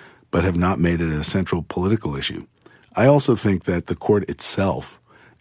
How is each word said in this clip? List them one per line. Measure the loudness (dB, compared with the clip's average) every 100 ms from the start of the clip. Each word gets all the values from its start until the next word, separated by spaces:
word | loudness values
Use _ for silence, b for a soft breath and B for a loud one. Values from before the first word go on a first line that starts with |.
| B B _
but | -2
have | 0 0
not | 0 2
made | 0 0
it | -2
a | -2
central | -2 -2 -2 -4
political | -4 -4 -2 -2 -2 -6
issue. | -6 -8 -14 -20 B B B 2
I | 6
also | 6 4 2
think | 2 0
that | -2 -4 -4
the |
court | -2 2 2 0
itself | -6 -4 -2 -2 -2 -8 -14 b b b b